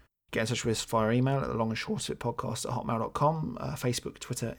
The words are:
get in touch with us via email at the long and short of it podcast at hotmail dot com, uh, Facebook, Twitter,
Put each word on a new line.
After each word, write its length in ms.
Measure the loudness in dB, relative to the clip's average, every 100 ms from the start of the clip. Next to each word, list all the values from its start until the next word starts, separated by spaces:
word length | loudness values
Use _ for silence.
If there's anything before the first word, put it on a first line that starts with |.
| _ _ _
get 80 | -2
in 40 | 0
touch 180 | 0
with 120 | 2 0
us 60 |
via 260 | 2 2 4
email 260 | 4 4 2
at 80 | 0
the 60 |
long 160 | 0 0
and 80 | -2
short 260 | -2 -4
of 60 | -4
it 80 | -2
podcast 440 | -2 -2 -4 -4 -2
at 40 |
hotmail 260 | -2 0 0
dot 120 | -2
com, 420 | 2 2 2 -2 -4
uh, 120 | -6
Facebook, 440 | -2 0 0 -4 -10
Twitter, 340 | -8 -4 -4